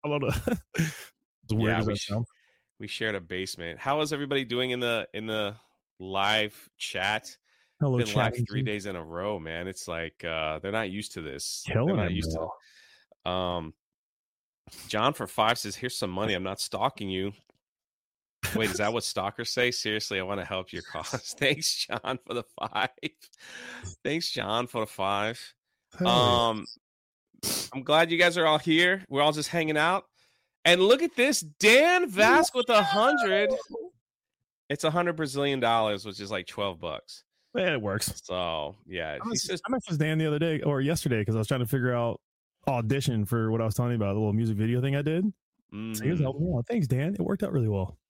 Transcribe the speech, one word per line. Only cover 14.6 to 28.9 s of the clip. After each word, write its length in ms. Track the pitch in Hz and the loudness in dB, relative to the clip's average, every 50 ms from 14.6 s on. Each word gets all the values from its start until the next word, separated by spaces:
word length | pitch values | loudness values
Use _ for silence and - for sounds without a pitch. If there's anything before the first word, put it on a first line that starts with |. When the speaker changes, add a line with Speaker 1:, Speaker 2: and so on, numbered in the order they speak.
| _ - - - - | _ -20 -20 -20 -10
Speaker 2:
John 260 | - - 107 113 135 147 | -4 -2 2 2 2 0
for 120 | - 104 | 0 -8
five 320 | 87 - - 107 110 120 | -6 0 2 4 4 4
says, 180 | - - 104 - | 2 -2 -8 -8
"Here's 220 | - - 127 - | -6 -8 -8 -6
some 140 | - - 95 | -4 -6 -4
money. 240 | 90 95 107 113 98 | -2 -2 -2 0 0
I'm 80 | 87 92 | -2 -2
not 160 | 92 98 - | -4 -6 -6
stalking 500 | - - - 95 107 139 - - 107 95 | -8 -8 -2 -2 -2 -2 -2 -4 -6 -4
you." 220 | 95 92 95 - 98 - _ _ _ _ _ _ _ _ _ _ _ _ _ _ _ _ _ _ _ _ - - - | -4 -2 -4 -4 -6 -10 _ _ _ _ _ _ _ _ _ _ _ _ _ _ _ _ _ _ _ _ -8 -4 0
Wait, 140 | 110 113 104 | 0 0 0
is 80 | 90 | 0
that 160 | 98 104 104 117 | 0 0 0 0
what 100 | 117 - | -2 -4
stalkers 460 | - - 104 92 101 - - 117 - | -4 -4 -4 -4 -4 -6 -6 -8 -4
say? 220 | - 127 123 123 | 0 0 2 2
Seriously, 480 | 120 - - 110 107 107 - - 104 95 | 0 -2 -2 -2 -2 -2 -2 -2 -2 -2
I 40 | 92 | -2
wanna 220 | 95 101 98 87 | -2 -4 -6 -4
help 260 | 85 98 95 92 - | -4 -6 -6 -6 -6
your 120 | - 87 - | -10 -12 -10
cause. 500 | - - 80 78 - - - - - - | -8 -8 -8 -6 -6 -6 -8 -8 -10 -6
<laughs> 40 | - | -2
Thanks, 480 | 139 135 139 151 160 - - - - | 0 0 0 0 -2 -2 -2 -2 -4
John, 320 | - - 113 - - 131 123 _ | -6 -6 -6 -4 -4 -6 -6 _
for 80 | - 120 | -6 -6
the 80 | 120 - _ _ - | -6 -6 _ _ -8
five. 300 | - 113 - - - - _ - - 151 _ _ - - - _ - - - - - - - - - - - _ _ | -8 -4 -2 -2 -2 -2 _ -10 -12 -12 _ _ -20 -20 -20 _ -20 -18 -18 -16 -16 -16 -16 -14 -14 -16 -16 _ _
Thanks, 260 | 143 147 170 175 - | -4 -2 -2 -4 -4
John, 380 | - 127 107 95 107 117 123 | -4 -4 -4 -2 -2 -2 -2
for 140 | 123 - 117 | -2 -4 -4
the 60 | 110 | -4
five. 540 | - - - 95 98 101 101 104 110 120 - - - _ _ _ _ _ _ _ _ - | -4 -4 -4 -2 0 0 0 0 -2 -4 -6 -12 -20 _ _ _ _ _ _ _ _ -6
Speaker 1:
Hell 100 | - 180 | 0 2
yeah. 420 | 180 120 123 123 123 120 120 117 117 | 4 6 6 6 6 6 4 4 2
Speaker 2:
Um, 160 | 110 107 - - - _ _ _ _ _ _ _ _ _ _ _ _ _ - - - - - - - | 0 -2 -6 -12 -16 _ _ _ _ _ _ _ _ _ _ _ _ _ -6 -4 -4 -4 -6 -8 -8
I'm 100 | 135 127 | -8 0
glad 280 | - 151 160 170 165 | 4 4 4 4 4
you 60 | 170 | 4
guys 200 | 165 175 175 165 | 4 4 4 6
are 80 | 180 160 | 4 4
all 140 | 160 151 151 | 4 4 2
here. 440 | - 170 156 160 175 180 | 4 4 4 6 6 4